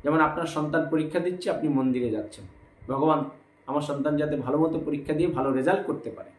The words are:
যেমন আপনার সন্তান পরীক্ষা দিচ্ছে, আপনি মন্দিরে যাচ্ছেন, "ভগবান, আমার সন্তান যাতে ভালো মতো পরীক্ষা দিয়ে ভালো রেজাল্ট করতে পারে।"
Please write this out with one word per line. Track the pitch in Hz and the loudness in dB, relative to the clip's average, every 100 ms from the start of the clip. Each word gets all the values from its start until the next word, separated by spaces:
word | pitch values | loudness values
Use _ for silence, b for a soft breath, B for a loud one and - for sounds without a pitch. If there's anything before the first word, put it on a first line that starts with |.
যেমন | 143 156 | 2 4
আপনার | 147 170 160 | 4 2 -4
সন্তান | 156 147 156 147 | -2 0 0 2
পরীক্ষা | 160 151 175 | 0 0 0
দিচ্ছে, | 175 180 208 | -2 -2 -2
আপনি | - 156 | 0 0
মন্দিরে | 139 131 123 120 | 2 2 2 0
যাচ্ছেন, | 107 - - - - - _ - | -2 -6 -12 -18 -20 -20 _ -6
"ভগবান, | 135 156 151 131 - _ _ - | 0 2 2 0 -10 _ _ -4
আমার | 143 | -4
সন্তান | 143 143 147 147 | -2 -2 0 2
যাতে | 147 139 | 0 -2
ভালো | 123 147 | 0 2
মতো | 160 - 151 | 2 0 -2
পরীক্ষা | 139 139 | -4 -2
দিয়ে | 151 175 | 0 0
ভালো | 143 135 | 2 0
রেজাল্ট | 131 139 190 - | 2 2 2 0
করতে | - 113 | -6 -8
পারে।" | - - | -12 -18